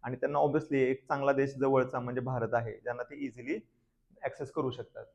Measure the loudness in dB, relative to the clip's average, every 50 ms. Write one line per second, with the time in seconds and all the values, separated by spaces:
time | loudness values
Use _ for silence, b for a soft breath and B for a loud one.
0 | -6 -8 -6 -2 -2 0 2 4 2 4 4 0 0 2 2 4 4 4 2 -2
1 | -2 -2 -2 2 4 4 4 4 4 0 0 0 2 4 6 4 4 4 -2 -6
2 | -4 -2 -4 -4 -4 -2 -2 -2 -2 2 0 0 0 0 -8 -8 -6 -6 -4 -4
3 | -6 -10 -8 -8 -8 -8 -8 -8 -6 -6 -6 -6 -6 _ _ _ _ _ _ _
4 | _ _ _ -8 -8 -8 -6 -6 -10 -6 -4 -2 -2 -2 -2 -4 -10 -12 _ -16
5 | -16 -16